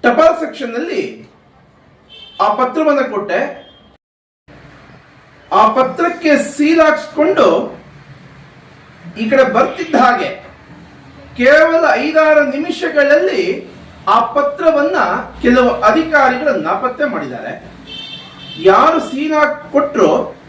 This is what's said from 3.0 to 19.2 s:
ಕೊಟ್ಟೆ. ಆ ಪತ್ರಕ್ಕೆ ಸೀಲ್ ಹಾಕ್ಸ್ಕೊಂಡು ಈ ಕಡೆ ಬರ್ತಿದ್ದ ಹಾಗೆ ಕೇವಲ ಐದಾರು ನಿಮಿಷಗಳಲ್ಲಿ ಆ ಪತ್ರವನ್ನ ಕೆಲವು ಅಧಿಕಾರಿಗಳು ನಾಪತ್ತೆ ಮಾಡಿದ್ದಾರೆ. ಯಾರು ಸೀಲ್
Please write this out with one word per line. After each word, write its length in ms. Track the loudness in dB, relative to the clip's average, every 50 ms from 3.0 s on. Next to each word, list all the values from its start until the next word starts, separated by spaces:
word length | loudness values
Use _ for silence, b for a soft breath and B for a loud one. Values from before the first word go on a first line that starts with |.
ಕೊಟ್ಟೆ. 720 | -2 -4 -4 -8 -6 -4 -4 -4 -4 -6 -10 -16 -20 -20 -20 _ _ _ _ _ _ _ _ _ _ _ _ _ _ _ -20 -20 -20 -20 -20 -20 -20 -20 -20 -20 _ _ _ -20 _ _ _ -20 -10 -2 2
ಆ 140 | 2 2
ಪತ್ರಕ್ಕೆ 720 | 2 2 0 0 -2 -2 -2 -4 -4 -4 -2 0 2 2
ಸೀಲ್ 440 | 2 0 -6 -4 0 0 2 4 4
ಹಾಕ್ಸ್ಕೊಂಡು 1000 | 4 2 2 0 -6 -8 -2 0 0 0 2 2 2 2 2 0 -4 -6 -12 -18 -20 -20 -20 -20 -20 -20 -20 -20 -20 -20 -20 -20 -20 -20 -20 -20 -20 -20 -20 -20 -20 -20 -20 -20 -20 -18 -10 -6
ಈ 100 | -2 0
ಕಡೆ 140 | 2 2 2
ಬರ್ತಿದ್ದ 520 | 2 2 0 0 0 -2 -10 -6 -2 2
ಹಾಗೆ 320 | 2 4 4 2 0 -4 -8 -8 -12 -16 -20 -20 -20 -20 -20 -20 -20 -20 -20 -20 -20 -20 -20 -20 -20 -20 -16 -4
ಕೇವಲ 480 | 2 4 6 6 6 4 4 2 2 2 2
ಐದಾರು 540 | 0 0 -2 0 2 2 4 4 4 4 4
ನಿಮಿಷಗಳಲ್ಲಿ 1300 | 2 0 -2 -2 -4 -6 -6 -6 -2 0 0 2 4 4 2 2 0 0 -2 -2 -2 -4 -6 -8 -16 -20 -20 -20 -20 -20 -8 -2
ಆ 120 | 0 2 2
ಪತ್ರವನ್ನ 800 | 2 0 0 -2 -2 -2 -4 0 0 2 2 2 0 0 0 -2 -2 -2 -2 -6 -8 -12 -10 -2
ಕೆಲವು 280 | 0 2 4 4 2 2
ಅಧಿಕಾರಿಗಳು 840 | 0 2 0 2 2 2 0 2 2 2 2 2 0 0 -2 -2 -2
ನಾಪತ್ತೆ 520 | -2 -4 -4 -4 -4 -4 -6 -4 -4 -4
ಮಾಡಿದ್ದಾರೆ. 580 | -4 -4 -8 -8 -10 -10 -10 -10 -12 -12 -14 -16 -20 -20 -20 -20 -16 -16 -16 -14 -16 -16 -18 -18 -20 -20 -20 -20 -18 -14
ಯಾರು 420 | 2 2 4 4 6 4 2 2 0
ಸೀಲ್ 340 | -4 -6 -6 -6